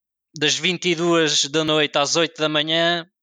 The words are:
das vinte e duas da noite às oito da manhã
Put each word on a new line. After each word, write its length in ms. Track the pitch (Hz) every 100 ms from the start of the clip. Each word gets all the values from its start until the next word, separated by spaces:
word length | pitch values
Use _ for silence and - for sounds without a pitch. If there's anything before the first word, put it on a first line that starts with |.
| _ _ _ -
das 160 | 147 135
vinte 300 | 175 170 180
e 40 |
duas 520 | 160 170 170 151 147 143
da 180 | 156
noite 340 | 156 156 147 151
às 160 | 143
oito 260 | 165 156 -
da 80 | 156
manhã 580 | 151 156 165 170 170 170 _